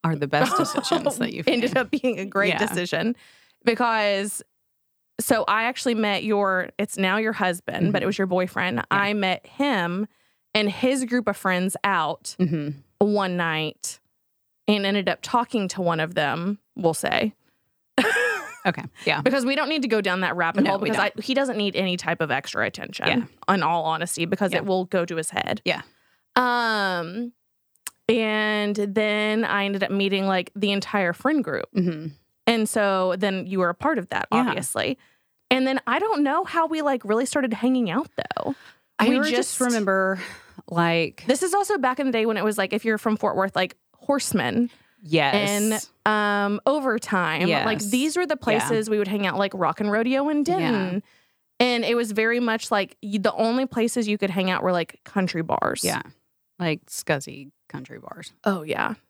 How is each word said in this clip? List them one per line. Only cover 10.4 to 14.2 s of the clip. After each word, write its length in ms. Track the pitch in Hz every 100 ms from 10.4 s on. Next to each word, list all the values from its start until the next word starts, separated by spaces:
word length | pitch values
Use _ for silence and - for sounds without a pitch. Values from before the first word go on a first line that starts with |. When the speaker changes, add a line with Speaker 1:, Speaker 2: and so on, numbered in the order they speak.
| _
Speaker 2:
and 160 | 214 208
his 320 | 190 254 269 247
group 220 | 247 214
of 80 | 202
friends 400 | 190 180 185 -
out 520 | 202 185 151 160 - -
Speaker 1:
Mm-hmm. 380 | 180 156 147 139 _ _
Speaker 2:
one 380 | 208 208 190 180
night 600 | 165 156 156 - - - _ _